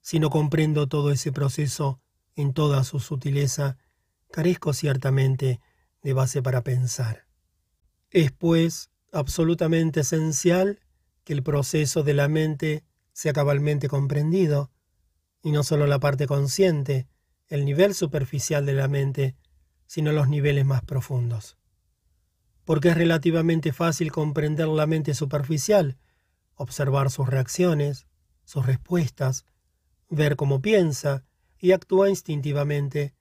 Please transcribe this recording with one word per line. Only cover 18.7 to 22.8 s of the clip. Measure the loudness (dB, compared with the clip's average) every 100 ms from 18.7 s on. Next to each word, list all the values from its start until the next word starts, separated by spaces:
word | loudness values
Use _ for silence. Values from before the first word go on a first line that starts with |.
la | 0 0
mente, | 0 -2 -2 -4 -4 _ _ _ _ _
sino | -4 0
los | 2 2
niveles | 2 2 2
más | 2 0
profundos. | -2 -6 -4 -4 -2 -6 -10 _ _ _ _ _ _ _ _ _ _ _
Porque | -2 2